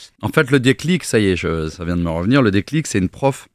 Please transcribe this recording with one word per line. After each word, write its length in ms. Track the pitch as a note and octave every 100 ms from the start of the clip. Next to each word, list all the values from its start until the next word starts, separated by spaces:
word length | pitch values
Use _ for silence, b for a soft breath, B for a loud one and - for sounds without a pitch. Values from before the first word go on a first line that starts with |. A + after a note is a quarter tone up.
| B
<laughs> 160 | _
En 80 | A2
fait, 220 | - C3+
le 80 | C#3
déclic, 440 | B2 B2+ D3 F3+ -
ça 120 | A#2
y 60 | G2
est, 80 | F2+
je, 340 | E2+ E2 D#2
ça 160 | - E2+
vient 120 | F2
de 40 |
me 60 | E2+
revenir. 320 | E2 F#2 C#3
Le 80 | A2+
déclic, 340 | G2 - D#3 D3
c'est 120 | G#2+
une 100 | F2+
prof. 380 | - C3+ - -